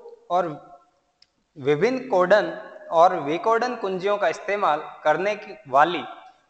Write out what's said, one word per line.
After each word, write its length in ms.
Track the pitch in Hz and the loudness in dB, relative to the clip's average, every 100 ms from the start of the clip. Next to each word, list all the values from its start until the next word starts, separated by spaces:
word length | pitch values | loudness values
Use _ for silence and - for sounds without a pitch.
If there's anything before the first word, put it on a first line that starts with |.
| - - _ | -20 -20 _
और 160 | 175 175 143 - - _ _ _ _ _ _ _ - | -2 -2 -6 -16 -20 _ _ _ _ _ _ _ -8
विभिन्न 520 | 131 147 208 262 - | -2 2 0 -2 -2
कोडन 400 | 185 180 175 170 - - - - | 0 4 4 2 -6 -14 -18 -4
और 240 | 165 180 180 | 4 6 4
विकोडन 540 | 143 165 220 226 247 | -2 -2 0 0 0
कुंजियों 420 | 240 196 185 190 202 | -4 -6 -4 -2 0
का 100 | 190 | -2
इस्तेमाल 540 | - - 208 185 151 156 - | -2 -4 -2 0 -2 -4 -4
करने 300 | 156 156 196 202 | 0 0 0 -6
की 200 | - 180 139 | -10 -18 0
वाली 340 | 131 160 170 120 - - _ _ | 4 4 2 -8 -16 -20 _ _